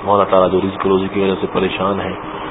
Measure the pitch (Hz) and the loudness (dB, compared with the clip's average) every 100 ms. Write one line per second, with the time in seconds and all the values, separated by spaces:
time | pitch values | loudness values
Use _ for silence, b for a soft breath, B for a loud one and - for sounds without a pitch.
0 | 95 101 95 95 92 92 95 95 95 95 | 2 2 4 4 4 2 0 -2 2 2
1 | 95 101 98 95 98 - 92 - 95 98 | 2 -2 0 0 -2 -2 -2 -2 -2 -2
2 | 92 90 B B B | -4 -8 B B B